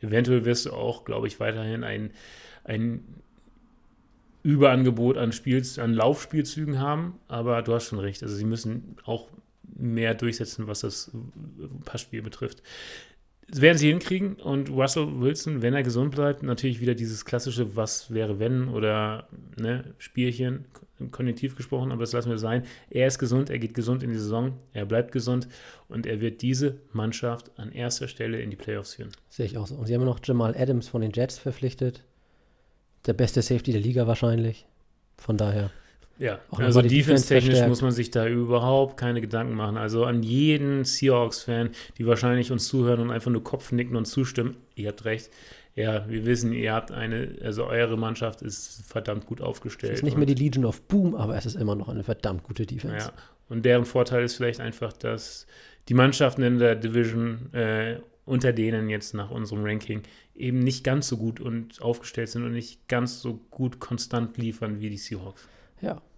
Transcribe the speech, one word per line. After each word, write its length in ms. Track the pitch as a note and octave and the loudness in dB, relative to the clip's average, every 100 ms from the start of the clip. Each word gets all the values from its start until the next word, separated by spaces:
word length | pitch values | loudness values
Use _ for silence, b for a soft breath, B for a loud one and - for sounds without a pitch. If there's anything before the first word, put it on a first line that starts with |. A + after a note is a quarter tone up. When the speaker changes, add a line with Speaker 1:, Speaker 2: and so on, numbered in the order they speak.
Speaker 1:
eventuell 460 | A2 A2 A#2+ B2 A2+ | 2 2 4 4 4
wirst 180 | A#2+ | 0
du 80 | - | 0
auch, 320 | A#2 A#2 A#2 | -4 -4 -4
glaub 220 | - A2 A2+ | -6 -4 -4
ich, 120 | - | -2
weiterhin 440 | A2+ A2 A2 A2+ | -4 -2 -4 -4
ein, 260 | A#2 G#2+ G#2+ B B B B B | -6 -6 -8 B B B B B
ein 400 | - A2 A#2 A#2 - - - _ _ _ _ _ _ _ _ _ _ _ | -6 -2 -2 -4 -10 -20 -20 _ _ _ _ _ _ _ _ _ _ _
Überangebot 760 | D3+ C#3+ C#3 B2+ B2+ A#2 A#2+ C3 | 2 8 8 8 4 4 2 2
an 140 | A#2+ | 0
Spiel-, 300 | A2+ - B2+ C3 - | -2 0 0 0 -4
an 140 | A#2 | 0
Laufspielzügen 880 | A2+ A2+ D3 - D#3 C#3+ - D3+ C#3 | 4 4 2 -2 -2 -2 -4 -4 -2
haben, 380 | C#3 D3+ E3+ F3+ _ | 0 -2 -4 -8 _
aber 340 | A#2+ A#2 A#2 | -4 0 0
du 120 | A2+ | 2
hast 100 | A#2 | 0
schon 140 | - G#2 | 0 -4
recht. 240 | G2 G2 | -4 -6
Also 120 | - | -6
sie 100 | G2+ | -4
müssen 520 | G#2+ A2+ A2+ A#2 - - | -2 -2 -4 -6 -8 -16
auch 240 | - A#2 - - _ _ - - | -8 -8 -8 -20 _ _ -20 -8
mehr 380 | A#2+ A2+ A2+ | -2 0 0
durchsetzen, 520 | A2+ A#2+ A2+ A2+ - G#2+ | 0 0 -2 -6 -6 -8
was 140 | G#2 | -6
das 300 | A2 - - A2+ B2 - - - - C#3 | -6 -8 -12 -12 -14 -16 -18 -14 -14 -14
Passspiel 380 | - - - A2+ | -10 -12 -10 -10
betrifft. 400 | A2 - - - B B B B B B _ _ _ | -12 -8 -10 -10 B B B B B B _ _ _
Das 120 | C#3 | 6
werden 160 | D3 E3+ | 8 8
sie 120 | D3+ | 6
hinkriegen 460 | E3+ - F#3 G3 | 4 0 -2 -2
und 360 | G3 - C#3 C#3 | -4 -2 -2 0
Russell 500 | C3 C3+ D#3+ D3+ C#3 | 0 2 2 -2 0
Wilson, 400 | B2 D3+ - D3 | 0 0 -4 0
wenn 120 | A#2 | 0
er 80 | C#3 | 2
gesund 300 | B2+ A#2 C#3 | 0 0 0
bleibt, 300 | C#3 C#3+ C#3+ | 2 0 0
natürlich 380 | C#3 B2+ C3+ A#2 | -2 -2 -2 -2
wieder 140 | A#2+ | 0
dieses 300 | A#2+ A2+ A2 | 0 -2 -6
klassische 520 | - A#2+ C3 A#2 A2+ G2+ | -4 -4 -2 -2 -2 -2
Was 360 | G#2+ - - | -2 -4 -6
wäre 260 | A2+ A2 G2+ | -4 -2 0
wenn 300 | A2 B2+ B2+ | 0 0 -2
oder, 600 | A#2+ G#2+ G#2+ G#2+ G#2+ - - - - | -2 0 0 0 -4 -10 -20 -18 -6
ne, 360 | A2+ B2 C3+ - | -4 -4 -6 -16
Spielchen, 680 | - - B2 A#2 B2+ C3 C#3+ - - _ B2+ | -12 -2 -2 0 -2 -4 -10 -20 -20 _ -14
konjunktiv 460 | - B2+ A#2 C3+ C3 | -4 -4 -2 -6 -6
gesprochen, 340 | B2+ C3 C3 | -6 -4 -2
aber 80 | B2 | -4
das 120 | A#2 | -2
lassen 180 | A#2+ A#2+ | -2 -2
wir 80 | A2+ | -2
sein. 240 | A2 B2 B2 B B | 0 -2 -2 B B
Er 200 | - C3 | 2 2
ist 100 | C3 | 2
gesund, 320 | B2+ B2 C#3 | 0 2 0
er 80 | A#2 | -2
geht 160 | A2+ | -4
gesund 280 | A2+ A#2 B2+ | -4 -2 -2
in 80 | C3 | -2
die 80 | A2+ | -4
Saison, 400 | G#2 A2 C3 C3 - | -2 -2 -2 -6 -12
er 140 | - G2+ | -8 -2
bleibt 260 | A2+ A#2+ | 0 0
gesund 360 | C3 A#2+ B2 B2 B B B B | -2 0 -2 -2 B B B B
und 180 | A#2 A2+ | -8 -6
er 140 | A2 | -4
wird 220 | A2+ A2+ | -4 -2
diese 360 | B2 C3 C#3 C3 - | -2 0 0 -4 -8
Mannschaft 580 | A2 A2 - A#2+ A#2 - - | -4 -4 -4 -4 -6 -10 -16
an 140 | A2 | -14
erster 360 | - A#2+ A#2+ B2+ | -8 -6 -4 -8
Stelle 320 | - A2+ A2+ | -6 -6 -4
in 100 | G#2+ | -6
die 60 | G2+ | -8
Playoffs 380 | - G#2+ G2+ | -8 -8 -8
führen. 160 | - - - _ | -14 -16 -16 _
Speaker 2:
Sehe 180 | - A2+ | -6 -6
ich 120 | A#2 | -4
auch 80 | G2 | -8
so. 80 | |
Und 120 | C#3+ A2 | -8 -2
sie 80 | |
haben 100 | A#2+ | 0
noch 160 | B2+ B2 | 2 0
Jamal 340 | - B2 A2+ A#2 | 0 2 2 2
Adams 320 | B2+ B2+ - | 2 0 0
von 120 | A#2+ | -2
den 100 | A2 | -2
Jets 260 | G#2 C3 - | 0 -2 -2
verpflichtet. 680 | - B2+ C3 - B2+ B2 _ _ _ _ _ _ _ _ _ _ - | -8 -4 -6 -2 -4 -4 _ _ _ _ _ _ _ _ _ _ -2
Der 60 | |
beste 280 | G#2+ B2 - | 2 4 4
Safety 300 | A#2 B2 B2 | 2 2 2
der 80 | A2+ | 2
Liga 260 | G#2 B2 A#2 | 2 2 2
wahrscheinlich. 600 | A2+ A#2 A#2 A2+ A2 - _ _ _ _ _ | 4 4 2 0 -4 -12 _ _ _ _ _
Von 180 | - A2 | -2 2
daher 340 | G#2 G#2 G2+ - b b - _ | 2 2 -2 -6 b b -20 _
Speaker 1:
Ja, 180 | B2 G2 - | -4 -4 -8
Speaker 2:
auch 40 | |
nochmal 140 | - A#2+ | 0 6
Speaker 1:
also 160 | B2 | 8
Speaker 2:
die 60 | A#2+ | 8
Defense 160 | C3+ C#3 C#3 | 6 6 4
Speaker 1:
defense-technisch 220 | C3 C3 B2+ | 6 6 8
Speaker 2:
verstärkt. 180 | C3 A#2+ | 6 6
Speaker 1:
muss 140 | A#2+ | 4
man 100 | B2+ | 2
sich 180 | A#2+ A#2+ | 2 0
da 160 | A#2+ A2+ | 0 2
überhaupt 720 | A#2+ A#2 A#2+ B2 C3+ C3+ C3+ | 2 2 2 4 4 4 0
keine 240 | A#2+ A#2+ | -2 -2
Gedanken 340 | A2+ A2+ A#2+ | -2 -2 -2
machen. 220 | A2+ G#2+ G#2+ | -2 -2 -2
Also 280 | A2 A2+ | 0 2
an 180 | B2 A#2+ | 2 2
jeden 600 | A2+ B2 D3+ D3+ C#3 C#3 | 2 4 6 4 2 0
Seahawks-Fan, 880 | C3+ - C3+ B2 A#2 - - A#2 A#2 B B - | 0 2 4 4 4 -2 -4 -2 -2 B B -4
die 80 | A2+ | 2
wahrscheinlich 440 | A2+ B2 B2 B2 | 4 4 2 2
uns 160 | B2+ - | -2 0
zuhören 320 | C3+ A#2+ A#2+ | 2 4 4
und 100 | A#2 | 2
einfach 200 | A#2 B2 | -2 0
nur 120 | A#2 | 0
Kopfnicken 520 | - - - A#2+ B2 A#2+ | 0 -8 -2 -2 0 -2
und 100 | A2 | -2
zustimmen, 500 | - B2+ - A#2+ - _ | 0 0 0 -4 -4 _
ihr 140 | - G#2 | -8 -8
habt 160 | G#2 | -6
recht. 260 | A2+ A2 - B B B B | -4 -4 -6 B B B B
Ja, 320 | - A2 G#2+ G#2 | -4 0 0 -2
wir 180 | A2 A2 | -2 2
wissen, 260 | A#2+ A#2 | 2 2
ihr 200 | A#2+ A2 | -2 0
habt 180 | A2 A2+ | -2 -4
eine, 440 | - A2+ A2+ C3 - | -8 -4 -4 -4 -6
also 220 | A2 G#2 | -8 -4
eure 320 | - A#2 A#2 A2+ | -2 2 2 0
Mannschaft 460 | A2+ A2+ A#2 G#2+ | -2 -2 -4 -6
ist 400 | A2+ G#2 - - G#2 | -10 -10 -12 -16 -8
verdammt 400 | A2+ A2 G#2 - | -8 -4 -6 -6
gut 140 | A2+ | -8
Speaker 2:
Es 60 | - | -6
Speaker 1:
aufgestellt 480 | - A#2 - G#2+ | -6 -10 -8 -4
Speaker 2:
ist 80 | - | -2
nicht 160 | D3 C#3 | 0 2
mehr 100 | C#3 | 4
Speaker 1:
und 100 | C3+ | 4
Speaker 2:
die 60 | |
Legion 220 | C#3+ B2+ A#2+ | 2 2 0
of 160 | - | 0
Boom, 320 | _ G3+ F3+ | _ 4 4
aber 200 | G#3+ G#2+ G2+ | 2 -2 -2
es 100 | B2 | -4
ist 80 | - | -2
immer 180 | G#2+ | -2
noch 140 | G2+ F#2+ | -2 -4
eine 140 | B2 | -6
verdammt 380 | G2 F#2 A2 F#2 | -4 -4 -2 -4
gute 240 | - G#2+ A2+ | -8 -6 -6
Defense. 400 | B2+ - G#2+ A2+ | -4 -6 -6 -8
Speaker 1:
Ja, 60 | - B B _ | -10 B B _
und 160 | A2+ | 0
deren 220 | A#2 B2 A#2+ | 6 6 4
Vorteil 360 | C3 B2 B2+ | 2 2 2
ist 100 | A#2+ - | 0 0
vielleicht 240 | A#2+ A#2 | -2 -2
einfach, 320 | A#2 - A2 | -8 -6 -8
dass 540 | - A#2 A2+ - - - B B B - | -6 -6 -6 -8 -16 -20 B B B 2
die 60 | |
Mannschaften 480 | B2 C3 C3+ C#3 B2 | 6 6 6 2 4
in 160 | B2 B2 | 2 6
der 160 | A#2+ | 4
Division, 800 | A2+ A2+ A#2 A2+ A2+ A#2 A2+ B2+ | 4 0 2 2 0 -2 -4 -8
äh, 460 | A#2+ A2+ A2 A2 A#2+ - _ - | -2 0 0 -2 -6 -12 _ -2
unter 260 | B2+ B2+ | 2 4
denen 380 | A2+ A2 A2+ A2 | 4 2 2 0
jetzt 240 | G#2+ G#2 | -4 -6
nach 160 | G#2+ G2+ | -8 -8
unserem 340 | - G#2+ G#2 | -6 -6 -4
Ranking 380 | G#2 G#2+ - G#2+ - B B - | -2 -4 -4 -8 -8 B B -8
eben 220 | B2+ B2+ | -2 2
nicht 260 | B2 B2+ | 2 0
ganz 240 | - C3+ C3+ | 0 0 0
so 80 | A#2+ | -2
gut 240 | A2 A2+ | -4 -4
und 400 | B2+ A#2 A2+ - | -6 -6 -8 -6
aufgestellt 480 | A#2+ A#2+ - - A2+ | -2 -2 -4 -8 -6
sind 160 | A2+ | -4
und 80 | A#2+ | -4
nicht 340 | A#2 A#2 - _ | -6 -8 -16 _
ganz 320 | B2 A#2+ B2 | -2 -2 -4
so 180 | B2+ A2+ - | -8 -10 -12
gut 300 | - C3 - | -6 -4 -4
konstant 560 | - A#2+ - A#2+ A#2 - | -8 -6 -4 -4 -4 -4
liefern 420 | A#2 A2 A2 G#2 | -6 -4 -6 -6
wie 100 | G#2+ | -8
die 80 | G2+ | -8
Seahawks. 500 | - G#2 F#2+ - - b b _ | -10 -10 -12 -16 -20 b b _
Speaker 2:
Ja. 220 | G3+ A#3+ _ | -8 -8 _